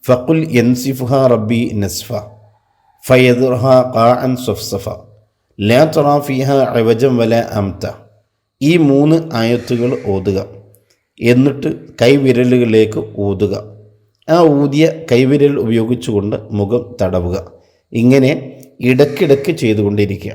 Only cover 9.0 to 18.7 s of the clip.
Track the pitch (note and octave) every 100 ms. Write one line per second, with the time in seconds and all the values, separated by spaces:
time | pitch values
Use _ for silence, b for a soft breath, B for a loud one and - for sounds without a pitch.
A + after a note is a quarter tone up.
9 | D3 E3 D#3+ A2+ A2+ A#2+ A#2+ A#2+ A#2+ D3
10 | - F#2+ F#2+ F#2+ F#2+ - - _ _ _
11 | _ _ A#2 B2 C#3 B2+ - C3+ - -
12 | A#2 C#3+ C3+ A#2+ B2 B2 A#2+ A2 A2 -
13 | - - G2+ G2 G2+ F#2+ - - - _
14 | _ _ - E3 E3 C#3+ C#3+ C#3+ D#3+ D#3+
15 | - A#2+ C3 C#3+ C#3+ C#3 A2 A2+ A2+ B2
16 | - G#2 G2+ - - G#2 G2+ A#2+ A#2+ -
17 | F#2+ F2+ F2 F#2 - b b b b A#2+
18 | A#2+ C3+ C3 - - - -